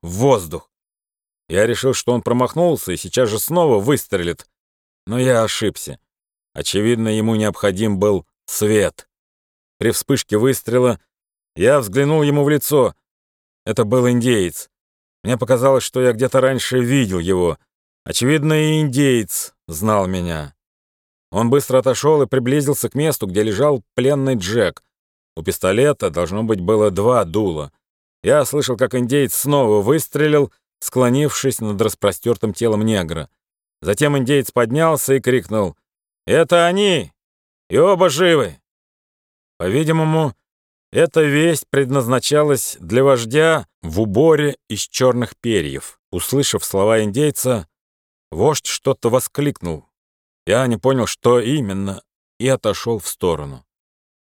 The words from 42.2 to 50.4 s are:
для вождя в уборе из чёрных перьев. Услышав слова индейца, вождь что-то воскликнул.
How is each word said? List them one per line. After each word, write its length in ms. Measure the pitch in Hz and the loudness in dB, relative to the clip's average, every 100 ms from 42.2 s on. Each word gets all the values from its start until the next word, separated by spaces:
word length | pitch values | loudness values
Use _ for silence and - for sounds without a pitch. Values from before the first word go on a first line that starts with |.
| - 147 151 131 - - | 0 2 2 0 -4 -10
для 240 | 85 117 | -2 2
вождя 640 | 139 127 113 143 160 156 92 _ | 4 2 2 2 2 2 -4 _
в 180 | 82 80 | -6 -2
уборе 560 | 110 98 160 151 147 135 - | 0 4 4 4 0 -4 -8
из 140 | 107 | -10
чёрных 540 | - - 127 120 120 - | -8 0 0 0 -4 -6
перьев. 640 | 117 104 73 67 - - _ | -2 -2 -2 -6 -14 -20 _
Услышав 520 | 87 - 135 139 104 | -8 -2 -2 0 -2
слова 380 | - 98 104 113 | -4 0 2 2
индейца, 640 | 107 104 151 - 127 117 82 _ _ _ _ _ _ | 0 0 -2 -2 -2 -4 -6 _ _ _ _ _ _
вождь 360 | 80 131 147 - | -2 0 0 -6
что-то 440 | - - 127 117 | -6 -4 -2 0
воскликнул. 760 | 123 - - 147 - 87 78 - _ _ _ _ _ | 0 -2 -4 -4 -4 -8 -10 -12 _ _ _ _ _